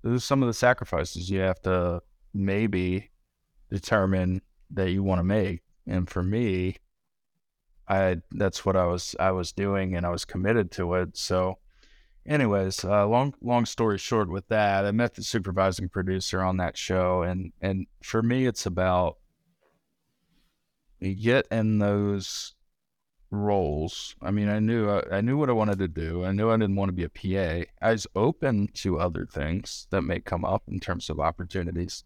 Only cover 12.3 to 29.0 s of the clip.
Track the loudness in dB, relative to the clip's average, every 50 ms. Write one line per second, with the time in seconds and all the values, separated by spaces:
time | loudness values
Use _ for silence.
12.3 | 0 2 2 2 2 2 0 -2 -4 -4 -2 2 2 4 4 4 4 2 2 0
13.3 | -4 _ -4 0 0 0 0 0 -2 0 0 0 0 -2 -2 0 0 0 0 0
14.3 | -4 -8 -4 _ 0 2 2 4 2 2 2 2 2 2 0 0 _ -6 -8 -4
15.3 | -2 -2 -2 -2 0 2 2 2 2 0 -6 -4 -4 -4 -2 -2 -2 -2 -2 -2
16.3 | -2 0 0 0 0 0 -2 -2 -4 -6 -4 0 0 2 2 2 2 2 0 0
17.3 | -2 -4 -6 -8 -10 _ -2 -2 -2 -2 -4 _ _ _ -12 -2 -2 0 2 2
18.3 | 2 2 2 0 0 -2 -6 -4 -2 0 2 4 4 2 2 0 -2 _ _ _
19.3 | _ _ _ _ _ _ _ _ _ _ _ _ _ _ _ _ _ _ _ _
20.3 | _ _ _ _ _ _ _ _ _ _ _ _ _ _ -4 -4 -4 0 2 4
21.3 | 4 4 2 2 0 0 2 2 4 4 4 2 2 2 2 0 0 -2 -4 -6
22.3 | -8 -10 -10 -12 _ _ _ _ _ _ _ _ _ _ _ _ _ _ _ _
23.3 | -4 -2 0 2 2 2 2 2 0 -2 -2 -4 -6 -10 -12 -14 -14 -10 -4 -2
24.3 | 0 0 2 0 2 2 2 2 2 2 2 2 2 0 0 0 -2 0 0 2
25.3 | 2 2 2 2 2 2 2 0 2 0 -2 -2 -2 -4 -4 -4 -4 -2 -2 -2
26.3 | 0 2 2 4 4 4 2 2 2 0 0 -2 -2 -2 -4 -6 _ -6 -4 -2
27.3 | 0 0 0 0 -2 -4 -6 -8 -8 -2 0 0 0 0 -2 -6 _ 0 2 2
28.3 | 0 _ -2 0 2 2 0 -2 -4 -4 -2 -2 0 0